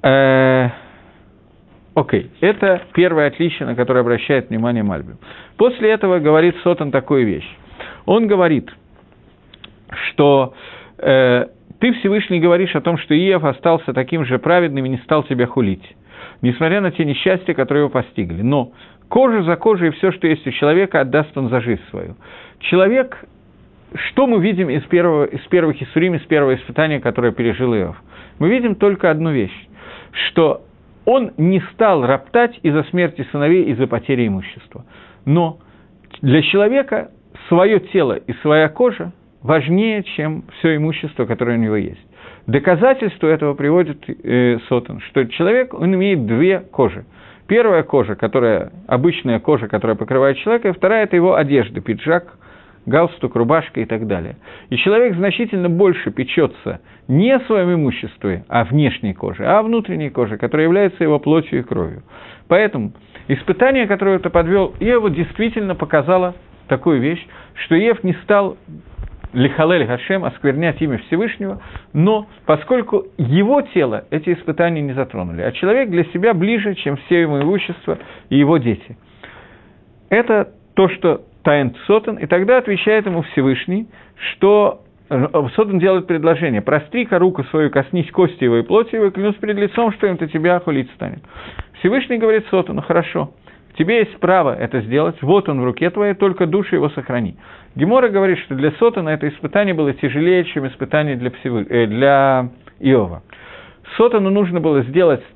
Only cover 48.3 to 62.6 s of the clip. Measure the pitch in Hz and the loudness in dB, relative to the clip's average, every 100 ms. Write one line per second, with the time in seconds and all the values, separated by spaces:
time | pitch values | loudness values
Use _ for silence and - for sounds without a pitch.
48.3 | 131 120 101 - - - 123 156 160 131 | 0 2 0 -2 -14 -4 0 0 -2 -4
49.3 | 113 - 143 110 107 113 107 107 131 135 | -2 0 -2 0 -4 -2 -2 -2 0 2
50.3 | 135 - 233 226 180 190 220 214 180 175 | 0 -2 -2 -2 -2 0 0 0 2 2
51.3 | - 147 139 101 - 104 110 143 170 - | 2 2 2 0 -6 -6 -6 -2 -2 -4
52.3 | - - - - _ - 139 170 - - | -20 -20 -20 -20 _ -2 0 0 -2 -6
53.3 | 117 117 160 151 - 113 110 113 95 85 | -2 2 0 -2 -8 -6 -6 -4 -6 -6
54.3 | 135 - - - 123 - 214 247 175 196 | -14 -20 -20 -8 -2 2 2 2 0 -2
55.3 | - 233 190 175 170 196 175 - - 131 | -2 -4 -2 -2 2 2 2 -4 -6 -4
56.3 | - 143 - - - _ - - 135 226 | 0 0 -2 -12 -12 _ -20 0 2 4
57.3 | 262 254 214 180 175 139 - 110 - 104 | 2 2 0 2 0 0 -4 -10 -8 -6
58.3 | 90 - 123 110 143 143 - 104 92 - | -6 -2 -2 0 2 0 0 -6 -6 -8
59.3 | - - 202 220 233 220 170 147 131 117 | -6 2 2 2 -2 -2 -6 -6 -4 -4
60.3 | 107 127 151 160 185 202 190 160 151 147 | -4 -4 0 2 2 0 0 0 0 2
61.3 | 160 156 135 123 101 80 - - - - | 0 0 -6 -4 -6 -6 -8 -18 -20 -20
62.3 | - - 175 | -20 0 2